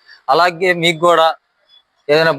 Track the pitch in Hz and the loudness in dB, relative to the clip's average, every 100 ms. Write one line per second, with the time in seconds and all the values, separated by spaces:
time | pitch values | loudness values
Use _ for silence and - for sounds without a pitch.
0 | _ - - 147 180 165 185 175 170 160 | _ -12 -2 0 0 -2 -4 -2 -2 0
1 | 175 165 160 - _ _ _ _ _ _ | 0 2 0 -4 _ _ _ _ _ _
2 | - 151 165 | -2 0 0